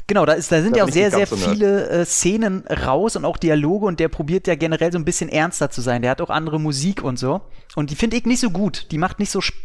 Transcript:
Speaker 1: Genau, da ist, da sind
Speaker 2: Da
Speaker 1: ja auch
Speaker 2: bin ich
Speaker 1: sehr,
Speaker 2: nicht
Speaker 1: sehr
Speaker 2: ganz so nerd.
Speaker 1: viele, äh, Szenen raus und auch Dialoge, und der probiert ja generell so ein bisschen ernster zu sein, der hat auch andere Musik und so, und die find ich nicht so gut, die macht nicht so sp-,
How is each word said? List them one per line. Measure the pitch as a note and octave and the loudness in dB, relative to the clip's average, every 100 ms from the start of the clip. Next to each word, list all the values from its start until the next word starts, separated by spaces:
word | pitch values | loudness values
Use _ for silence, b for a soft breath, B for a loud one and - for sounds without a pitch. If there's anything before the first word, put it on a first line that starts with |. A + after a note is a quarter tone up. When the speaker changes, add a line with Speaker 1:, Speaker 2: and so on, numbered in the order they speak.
| - | 0
Speaker 1:
Genau, | G3+ D3+ | 2 4
da | |
ist, | D#3+ - | 2 2
da | D#3+ | 2
sind | F#3+ A#3+ | 4 4
Speaker 2:
Da | |
Speaker 1:
ja | F3 | 4
auch | |
Speaker 2:
bin | D#3+ | 4
ich | G3+ | 4
Speaker 1:
sehr, | G3+ | 2
Speaker 2:
nicht | G3 | 2
Speaker 1:
sehr | - | 0
Speaker 2:
ganz | |
so | G#3+ | 0
nerd. | G#3 | 2
Speaker 1:
viele, | G3+ G3+ - | 2 2 0
äh, | F3 F3 | 0 0
Szenen | - F3+ A3 A3 F#3+ - | 0 2 2 0 -2 -4
raus | C#3+ B2+ C#3 A3 G3 | -4 0 2 0 0
und | C#3+ | -2
auch | - | 0
Dialoge, | E3 D3+ D3 G3+ G3+ | 2 2 2 0 0
und | E3 | 0
der | D#3+ | -2
probiert | - D3 F#3 F#3 | -2 -2 0 0
ja | D#3 | 0
generell | D#3+ D#3+ E3+ | 0 0 0
so | F3 | 0
ein | D#3 | -2
bisschen | - D#3+ | -2 -2
ernster | D#3 E3+ - C#3+ | 0 -2 -2 -4
zu | - | -2
sein, | B2 A#2+ | -2 0
der | B2 | 0
hat | C3+ | 0
auch | E3+ | -2
andere | D#3 D#3+ D#3 | -2 -2 -2
Musik | D3+ C3+ E3+ F#3+ | -2 0 -2 -2
und | C#3+ B2 | -4 -2
so, | B2+ F3+ - B B - | -2 -2 -6 B B -6
und | D3 | -4
die | D3+ | 0
find | A#3 | 0
ich | A#3 A#3 | 0 0
nicht | B3 | 2
so | A#3 | 2
gut, | E3+ G3 - - | 0 -2 -4 -6
die | D#3 | -2
macht | F3+ - | -2 -2
nicht | G3+ | -4
so | G3 | -2
sp-, | - - | -4 -6